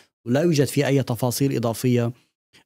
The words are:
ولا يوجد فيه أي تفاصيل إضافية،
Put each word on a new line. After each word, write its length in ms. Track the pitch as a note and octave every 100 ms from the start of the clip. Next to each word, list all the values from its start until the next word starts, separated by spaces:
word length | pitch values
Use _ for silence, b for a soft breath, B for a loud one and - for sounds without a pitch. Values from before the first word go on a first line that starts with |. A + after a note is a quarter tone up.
| b _ A#2
ولا 160 | B2+
يوجد 240 | E3+ D3 C3+
فيه 220 | - C3+
أي 160 | C#3
تفاصيل 520 | B2 A#2+ B2+ - C#3 C3+
إضافية، 560 | A#2+ A2+ B2+ A#2+ A#2+ B2 _ _ _ b